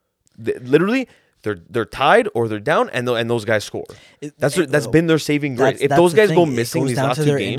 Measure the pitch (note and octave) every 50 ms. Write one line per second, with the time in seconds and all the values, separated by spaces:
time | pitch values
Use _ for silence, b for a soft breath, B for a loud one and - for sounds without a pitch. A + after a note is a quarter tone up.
0 | _ _ _ _ _ _ _ - A2+ A2+ - - B2+ B2 C3+ D#3+ F3+ G3+ A#3+ C4+
1 | B3 b b b b b b b - G#2+ G#2 E2+ E2 - G2 A#2 G#2+ - - -
2 | A3+ G3 F#3 A3+ B3 - - A#2 A#2 A2+ G#2+ G#2 G#2 C#3+ E3 G#3 B3 A3 - B2+
3 | B2 B2 A#2+ A#2 A#2 A#2 A#2+ A#2+ G#2 A2 A2 G#2 - - - A2 - - B B
4 | B B B B - D3 - _ - C#3+ - F#3 E3 C3 C3 D3 B2+ G#2+ - D#3
5 | E3+ E3 D#3+ D3+ - - D3 C#3+ D3 C#3+ B2+ A#2 C3+ C#3 A2+ G#2 - C#3 C#3 D#3
6 | F3 F3+ E3 G#3+ G#3+ G#3 D#3+ F3 E3+ D#3 B2+ A#2 A#2 A#2+ - E3 C3+ C3+ A#2+ C#3
7 | C3 - B2+ C#3+ D3+ C#3+ C#3+ C3+ G2+ G2 A2